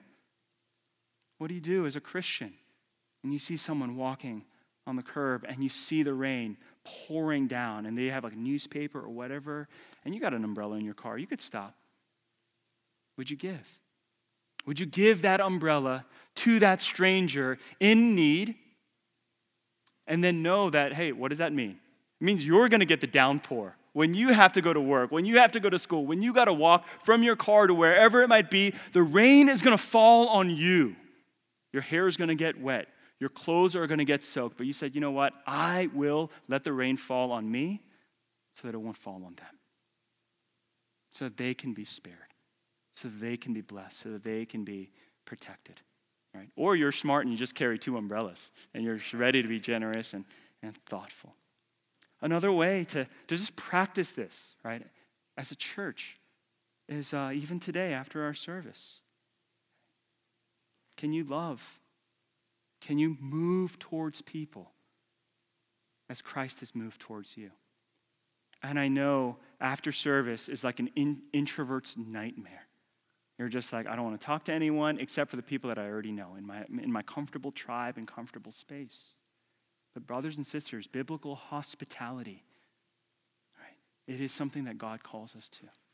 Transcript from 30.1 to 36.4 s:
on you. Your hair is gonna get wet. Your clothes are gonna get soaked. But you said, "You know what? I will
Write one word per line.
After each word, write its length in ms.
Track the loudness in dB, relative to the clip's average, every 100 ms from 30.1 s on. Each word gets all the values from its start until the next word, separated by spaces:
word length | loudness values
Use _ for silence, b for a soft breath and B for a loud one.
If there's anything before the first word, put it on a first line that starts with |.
| 10 8
on 200 | 4 2
you. 460 | 2 4 4 2 -2 -20 _ _ _ _ _ _
Your 120 | -8
hair 240 | -4 0 0
is 100 | 0
gonna 160 | -2
get 260 | 0 -2 -4
wet. 320 | -4 -4 -6 b b -10
Your 100 | -10
clothes 460 | -6 0 4 4 2
are 100 | -2
gonna 200 | 2 2
get 180 | 2
soaked. 340 | 0 -4 -6 -6
But 80 | -6
you 80 |
said, 220 | -6 -6 -4
"You 60 |
know 100 | -4
what? 220 | 0 0 -2 -6
I 420 | -2 0 0 -2
will 380 | -2 -2 -2 -4 B